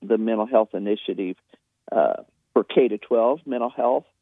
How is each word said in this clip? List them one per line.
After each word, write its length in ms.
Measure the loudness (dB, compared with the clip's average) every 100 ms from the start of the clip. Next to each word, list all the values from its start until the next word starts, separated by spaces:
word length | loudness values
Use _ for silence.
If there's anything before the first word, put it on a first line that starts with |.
the 140 | -2 0
mental 300 | 0 -2 2
health 240 | 2 2
initiative, 640 | -4 -4 -4 -4 -6 -6 -8 _ _ _ _ -4
uh, 300 | 0 2 0 -10 _ _
for 100 | -2
K 240 | 2 2 2
to 80 | 0
twelve 440 | -2 2 2 0
mental 240 | -4 -6 -6
health. 360 | -2 0 0 -4 _